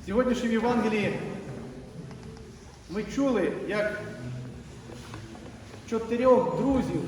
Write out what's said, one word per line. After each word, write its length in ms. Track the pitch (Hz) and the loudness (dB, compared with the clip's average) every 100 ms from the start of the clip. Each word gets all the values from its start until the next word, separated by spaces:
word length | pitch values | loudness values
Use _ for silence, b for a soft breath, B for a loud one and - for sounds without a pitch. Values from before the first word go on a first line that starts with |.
В 40 | - | 0
сьогоднішньому 440 | 202 254 233 240 | 2 4 2 2
Євангелії 600 | 226 233 240 220 214 190 - - - - - - - - - - - - - - - - - - | 2 4 4 4 2 2 0 -6 -8 -10 -10 -12 -14 -14 -14 -14 -14 -14 -14 -14 -16 -18 -18 -8
ми 140 | 180 | -6
чули, 480 | 214 262 277 226 170 - - | -2 2 4 4 2 0 -2
як 340 | 208 - - - - 127 127 127 - - - - - - - - - - - - - - | 0 0 0 -6 -8 -8 -8 -8 -12 -14 -14 -14 -14 -12 -12 -12 -12 -14 -14 -16 -16 -4
чотирьох 680 | 220 226 233 254 247 165 - | -4 0 4 8 8 6 2
друзів 440 | 254 262 160 170 | 4 4 2 0